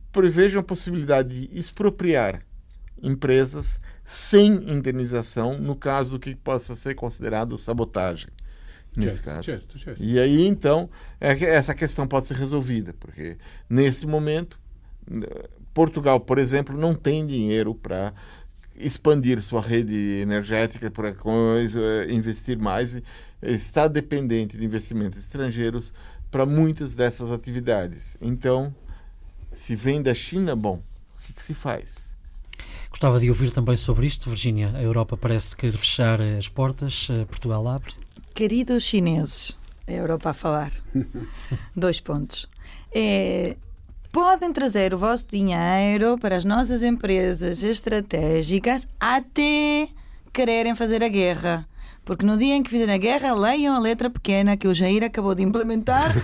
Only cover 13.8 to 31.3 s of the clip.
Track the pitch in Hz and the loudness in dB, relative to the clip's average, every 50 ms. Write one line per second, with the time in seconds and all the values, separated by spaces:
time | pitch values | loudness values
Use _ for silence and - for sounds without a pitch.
13.8 | 139 139 127 - 156 151 151 156 151 151 151 165 175 - - - - - - - | 6 6 4 0 -4 -2 -2 0 0 0 -2 -2 -4 -6 -12 -20 -20 -20 -20 -20
14.8 | - - - - - - - 113 101 - - - - - - - - - - 151 | -20 -20 -20 -18 -14 -10 -8 -8 -8 -8 -12 -12 -14 -16 -18 -20 -18 -6 4 4
15.8 | 165 156 - 156 143 143 131 123 120 - 135 135 135 120 135 143 139 - 139 147 | 4 4 4 0 4 4 4 4 4 4 2 2 2 2 2 0 0 -2 -4 0
16.8 | 160 170 160 156 - - 151 156 156 147 139 123 107 107 107 110 107 107 113 - | 2 0 0 2 2 0 0 0 0 -2 -2 0 0 2 2 2 0 0 -2 -6
17.8 | - 85 85 92 98 104 101 - - - - - - - - - - - - - | -6 -6 -6 -4 -4 -6 -8 -10 -18 -20 -20 -20 -20 -20 -20 -20 -20 -20 -16 -8
18.8 | 107 131 123 - - 156 151 143 123 123 127 120 98 - 120 113 98 110 117 117 | -6 -6 -6 0 4 4 4 6 6 2 2 0 0 -2 -4 -4 -2 0 0 0
19.8 | 117 107 107 104 101 101 101 98 101 104 104 104 101 104 110 110 113 113 - - | 0 0 -2 -2 -2 -2 -2 -2 -2 0 -2 -2 -2 0 0 0 0 0 -2 -6
20.8 | 117 107 104 - 107 104 95 95 107 110 110 117 113 113 113 117 117 107 107 117 | -8 -8 -6 -4 -6 -6 -6 -6 -4 -2 0 2 4 4 2 2 0 0 -2 0
21.8 | 110 110 110 107 92 78 120 113 110 113 107 - - 131 123 110 107 101 92 107 | 0 0 0 0 0 0 0 0 0 -2 -4 -6 -4 -6 -4 -2 0 0 0 0
22.8 | 127 120 120 123 117 - - - - - - - - - 120 104 - - - 156 | -2 -4 -6 -10 -12 -14 -18 -20 -20 -20 -16 -10 -4 -2 -2 -2 -2 -2 2 4
23.8 | 151 156 147 147 147 - 147 143 139 120 117 113 110 101 - 104 113 110 107 107 | 4 4 2 0 -2 -2 -4 -2 0 0 0 0 0 -2 -6 -6 -4 -4 -4 -4
24.8 | 98 - 117 110 104 98 95 - - - - 139 135 127 110 120 117 113 120 120 | -6 -4 -4 -4 -4 -4 -6 -8 -14 -12 -6 -4 -4 -4 -2 -2 -2 -2 -2 -4
25.8 | 117 - - - - - - - - - - 131 135 139 147 156 160 160 151 - | -8 -10 -14 -18 -18 -18 -16 -14 -12 -4 0 0 2 2 4 4 4 4 2 -2
26.8 | 147 131 117 120 123 120 117 - 123 117 120 117 120 127 120 123 123 123 113 101 | -6 -8 0 2 2 2 2 -2 -6 -6 -6 -6 -6 -6 -6 -4 0 0 0 0
27.8 | 90 87 85 78 - - - - - 120 127 123 - 127 127 127 135 143 135 - | 0 -4 -8 -10 -14 -14 -14 -8 -4 -4 -4 0 2 2 2 2 0 -4 -8 -12
28.8 | - - - - - - - - - - - - - - - - - - 117 101 | -14 -14 -14 -14 -16 -20 -20 -18 -18 -18 -16 -16 -14 -14 -14 -14 -6 -6 -6 -2
29.8 | 110 135 143 151 139 135 120 - - - 165 185 190 170 135 113 107 104 92 87 | 0 0 0 2 2 0 0 0 -2 -6 -2 0 0 0 0 0 0 -2 -2 -4
30.8 | - - - - - - - - - - | -8 -12 -16 -18 -20 -20 -20 -20 -18 -18